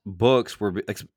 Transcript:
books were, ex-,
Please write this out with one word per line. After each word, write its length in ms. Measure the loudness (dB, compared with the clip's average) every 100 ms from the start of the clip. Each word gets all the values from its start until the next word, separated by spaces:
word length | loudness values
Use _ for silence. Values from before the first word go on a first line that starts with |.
books 540 | -12 0 4 4 0 -4
were, 240 | -4 -2 -6
ex-, 160 | -8 -10